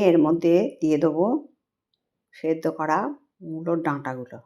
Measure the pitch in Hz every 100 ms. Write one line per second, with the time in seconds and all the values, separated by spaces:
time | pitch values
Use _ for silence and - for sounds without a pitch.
0 | 196 165 156 165 170 175 220 - 156 151
1 | 160 151 202 294 - _ _ _ _ _
2 | _ _ _ - 156 160 160 156 156 165
3 | 262 285 _ _ 170 160 170 170 160 143
4 | 135 127 123 113